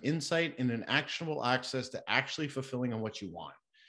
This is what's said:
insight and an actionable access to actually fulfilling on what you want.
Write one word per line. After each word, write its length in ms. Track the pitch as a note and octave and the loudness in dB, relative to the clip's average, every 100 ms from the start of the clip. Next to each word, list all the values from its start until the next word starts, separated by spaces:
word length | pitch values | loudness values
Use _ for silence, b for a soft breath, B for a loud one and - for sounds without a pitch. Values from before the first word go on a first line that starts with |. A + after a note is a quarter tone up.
insight 500 | B2+ D#3+ C#3 E3 E3 - | 0 0 2 2 2 2
and 100 | B2+ | 0
an 140 | A2+ - | 0 2
actionable 580 | C#3 D3 - E3 D3 | 2 2 -2 -2 0
access 440 | B2 B2+ B2+ C3 A#2+ | 4 2 2 -4 -4
to 140 | - - | -6 0
actually 380 | A#2 C3+ - D3+ | 2 2 -2 -2
fulfilling 460 | C3+ C3 B2 B2 | -2 -4 -2 0
on 80 | A2+ | 0
what 200 | A2 - | -2 -4
you 120 | G2 | -8
want. 220 | E2+ D2 - _ b | -8 -12 -14 _ b